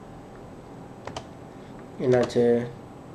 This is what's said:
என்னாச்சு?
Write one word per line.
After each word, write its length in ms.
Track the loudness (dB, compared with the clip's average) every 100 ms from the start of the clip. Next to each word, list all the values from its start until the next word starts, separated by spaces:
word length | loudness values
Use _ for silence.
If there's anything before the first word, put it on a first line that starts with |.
| -14 -14 -14 -14 -14 -14 -14 -14 -14 -12 -10 -10 -12 -14 -14 -14 -14 -14 -12 0
என்னாச்சு? 440 | 6 6 6 6 8 6 4 -6 -14 -14 -14